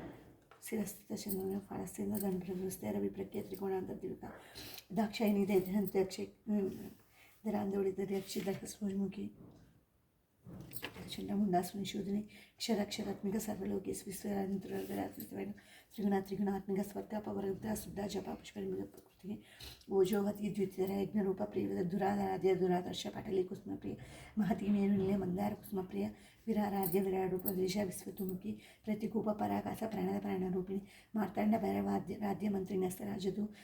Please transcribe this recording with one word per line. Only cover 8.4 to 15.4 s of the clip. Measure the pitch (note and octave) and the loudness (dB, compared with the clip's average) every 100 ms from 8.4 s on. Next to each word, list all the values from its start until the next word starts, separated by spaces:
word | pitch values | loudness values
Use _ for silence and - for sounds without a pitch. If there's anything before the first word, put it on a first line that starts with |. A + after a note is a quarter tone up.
दहस | F#3 F#3+ G#3+ - | -2 -2 -4 -4
मुझमुखी | G3+ G3 G3 G3+ G3+ - - - - - _ _ _ _ _ _ - - - - - - F#3 | -2 0 0 -2 -8 -10 -20 -20 -20 -20 _ _ _ _ _ _ -16 -14 -12 -10 -10 -10 -10
चंडमुंडा | - F#3+ G3+ G#3 F3 | -6 0 2 4 4
सुनिशोधनी | F3+ G3+ G3 G#3+ F#3+ G3+ - - - - | 2 -2 -4 -4 -2 -2 -4 -12 -20 -6
क्षराक्षरात्मिक | - G#3 G#3 - G3 G3 G3 G#3+ | 0 0 0 -2 -4 -2 -2 -2
सर्वलोकेश | G#3+ G3 G3 G3 F#3+ F#3+ G3+ | -2 -4 -2 -2 -2 -4 -6
विश्वरात्रिगुणा | F#3 G#3 G3 F#3+ F#3+ F#3 G3 G3 G3 F#3+ - - G3 | -6 -2 0 0 -2 -2 -4 -2 -2 -4 -6 -8 -6